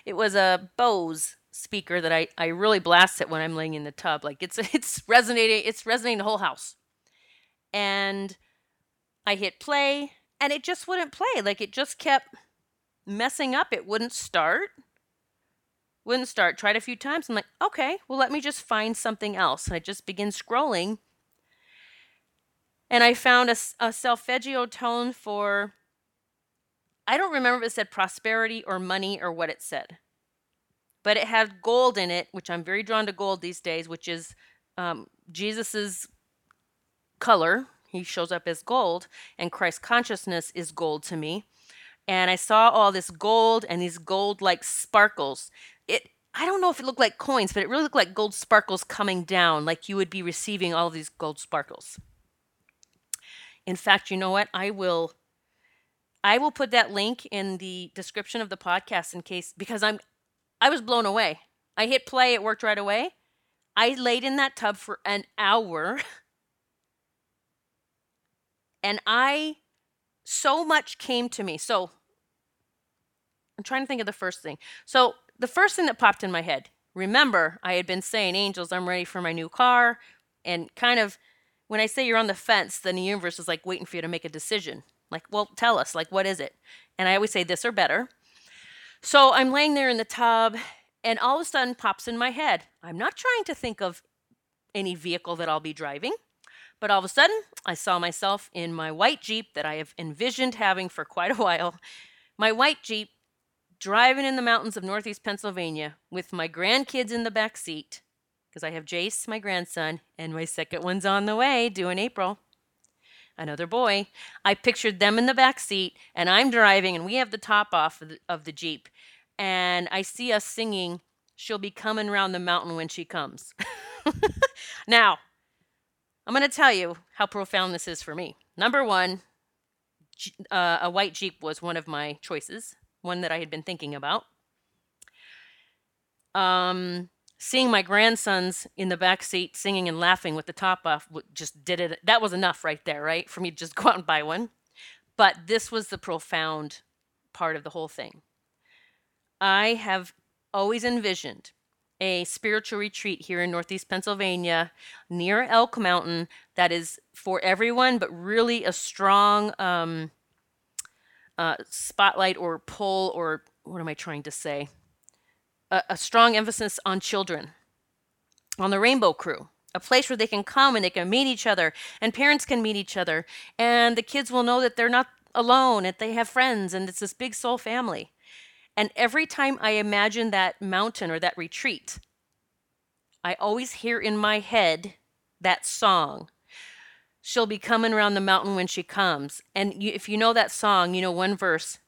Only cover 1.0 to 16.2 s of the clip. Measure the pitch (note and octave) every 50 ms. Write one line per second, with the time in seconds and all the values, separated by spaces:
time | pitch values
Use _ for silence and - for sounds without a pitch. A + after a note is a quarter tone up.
1 | E3+ E3 E3 D#3 - - - _ _ _ - - - - G#3+ G3 - - F3 F3+
2 | E3 D#3+ E3 D#3+ E3 - _ - E3 E3 E3+ F3+ G#3 G#3+ G#3+ F#3 E3+ E3+ F3 F3
3 | F#3 F#3 - - - - D#3+ D#3 D#3+ E3 D#3+ D#3 D#3+ D#3+ D#3 D3+ D3 D3 - -
4 | - E3+ D3+ D3 - D3 C#3 - F3+ F3+ - A#3 G3 - - B3+ - - - -
5 | - - A3+ B3 A3+ A3+ A#3+ A#3 A3+ A3+ G#3+ G#3 - A3 - - - A3+ A#3 A#3+
6 | A3 A#3+ A3+ G3 G3+ G#3+ G#3+ F#3+ G3 C#3+ C3 - - - - _ _ _ _ _
7 | _ _ _ _ _ _ _ _ _ _ _ _ _ _ - G#3 G3+ G3 G3 G3+
8 | G3 G3 G3 G3 G3 F#3+ - _ _ _ _ _ _ _ _ _ _ _ _ _
9 | _ _ _ _ _ G#3 G3+ F#3+ G3+ F#3 - - - D4 C#4+ C#4+ C#4 C#4 C#4+ C#4+
10 | C#4+ C#4+ - _ _ _ _ - C#4+ C#4 D4 C#4+ - F4 F4+ - - F4 F#4 F#4
11 | E4 C#4 - - G4+ C5 A#4 B3 G3 G3+ G3 - G#3 F#3+ - C4 C#4+ - - -
12 | - D#4 C4+ C4 - _ - - _ _ _ _ _ _ _ _ _ _ _ _
13 | _ G3 G3+ G#3+ A#3+ C4+ - - C#4 B3+ C4 D4 F#4 - A3 E3+ - F#3+ G#3+ A3
14 | A#3 B3 - - - - - E3+ D#3 E3 - D#4 G4+ - _ _ _ _ _ _
15 | _ _ _ _ _ _ _ _ _ _ _ _ _ _ _ _ _ _ _ _
16 | - G#3+ B3 B3+